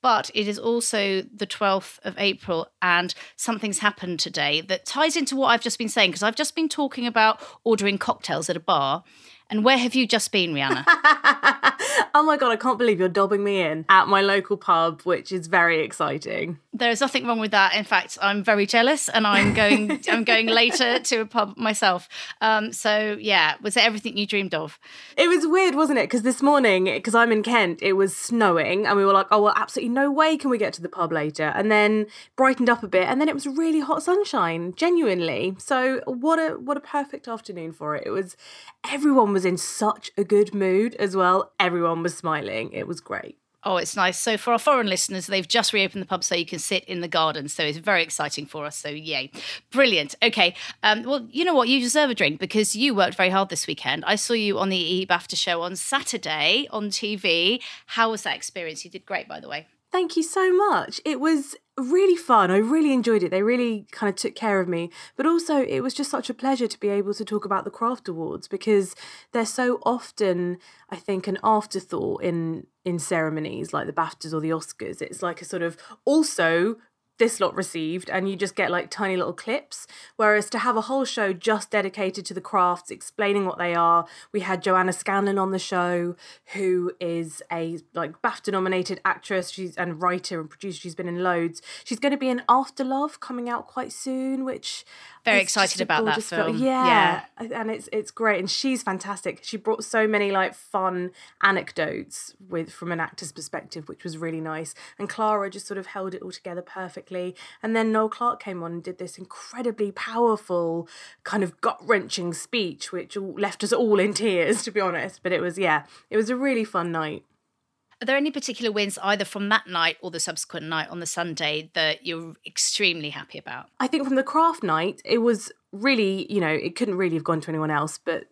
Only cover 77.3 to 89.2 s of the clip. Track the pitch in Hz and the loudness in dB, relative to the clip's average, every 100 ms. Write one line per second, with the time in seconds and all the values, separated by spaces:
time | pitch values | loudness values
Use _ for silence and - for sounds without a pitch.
77.3 | - 196 - 185 170 156 180 - 190 196 | 2 0 0 -6 -4 -6 -6 -4 -2 -2
78.3 | 190 190 - 190 175 - - 202 185 120 | -2 -4 -2 0 0 -4 -4 -2 0 -2
79.3 | - - 262 - - - - - - 214 | -6 -6 -6 -6 -16 -16 -20 -20 2 4
80.3 | 214 208 240 220 220 214 269 254 - 202 | 4 2 -2 0 0 0 -2 -2 -2 -2
81.3 | 185 220 214 - 214 196 190 190 190 180 | -2 0 0 0 -2 -2 -4 -4 -4 -10
82.3 | 185 - 202 180 175 - - - - 202 | -10 -2 2 2 0 -6 -14 -14 -4 0
83.3 | 202 190 - 175 170 170 170 165 - - | 0 -2 -2 -2 2 4 4 2 -12 -8
84.3 | 208 185 185 196 185 185 180 - 196 202 | -6 -4 -2 2 4 4 0 -2 0 2
85.3 | 196 190 190 - 185 175 175 175 170 - | 0 0 -2 -2 0 0 0 -2 -6 -16
86.3 | - _ 196 190 180 180 - 175 170 165 | -20 _ -4 0 0 -2 -6 -6 -4 -6
87.3 | - - 170 165 165 _ 170 156 160 233 | -12 -10 -6 -6 -8 _ -8 -8 -4 -4
88.3 | - - 190 185 185 180 185 190 - | -4 -4 -2 0 -2 -2 -4 -4 -4